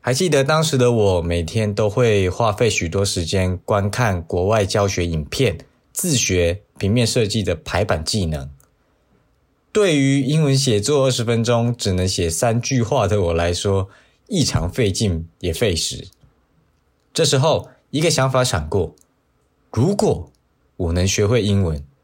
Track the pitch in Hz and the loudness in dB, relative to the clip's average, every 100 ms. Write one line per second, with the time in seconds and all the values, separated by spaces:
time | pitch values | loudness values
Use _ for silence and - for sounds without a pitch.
0 | - 127 185 147 135 156 156 135 123 117 | -2 0 2 2 2 2 2 2 4 4
1 | 101 90 85 85 78 113 107 104 107 131 | 4 2 0 -2 -2 -2 -2 0 0 2
2 | 120 104 92 87 113 98 120 - 87 98 | 2 2 0 0 -2 2 0 0 -2 -2
3 | 98 - 82 98 92 90 - 107 98 101 | -2 -2 -2 0 0 -2 -2 0 0 0
4 | 120 92 82 90 92 110 95 107 101 95 | 0 -2 -4 -2 0 0 0 0 0 0
5 | 87 80 73 - - 80 - _ _ - | -2 -2 -6 -2 -2 -2 -14 _ _ -6
6 | 185 127 - 92 85 87 _ - 95 117 | -2 0 0 0 0 -2 _ -6 0 2
7 | 113 135 104 110 92 82 - 87 107 95 | 2 0 0 -2 -2 -4 -4 -2 0 -2
8 | 78 110 85 78 69 - _ _ _ _ | -2 -2 -2 -4 -8 -16 _ _ _ _
9 | _ _ _ _ _ _ _ 214 196 151 | _ _ _ _ _ _ _ 2 2 4
10 | 139 139 131 156 151 135 135 104 104 147 | 2 2 0 0 2 2 2 0 2 2
11 | 135 123 117 117 113 117 120 117 104 90 | 2 0 0 0 2 2 0 -2 -2 0
12 | 92 - 85 80 120 117 - 131 107 143 | 0 0 -2 0 0 0 0 -2 0 0
13 | 101 104 85 85 87 87 101 98 95 - | 0 0 0 0 0 -2 0 -2 -2 -12
14 | _ _ _ 196 131 - 87 - 107 90 | _ _ _ -2 0 -2 -4 -2 -2 0
15 | 104 82 82 _ 90 80 113 82 - - | -2 -2 -8 _ -6 -2 -2 -2 -6 -8
16 | - _ _ _ _ _ _ _ _ _ | -14 _ _ _ _ _ _ _ _ _
17 | _ - 151 139 156 110 - - _ 143 | _ -2 0 2 2 0 -4 -20 _ -2
18 | 160 151 131 131 123 90 76 101 80 - | 0 0 0 2 0 -2 -2 -2 -2 -8
19 | _ _ _ _ _ _ _ - 151 202 | _ _ _ _ _ _ _ 0 2 2
20 | 302 90 - _ _ _ _ - 85 87 | 0 0 -6 _ _ _ _ -6 -2 0
21 | 95 - 101 123 101 101 90 73 - _ | 0 0 2 2 2 2 0 -4 -8 _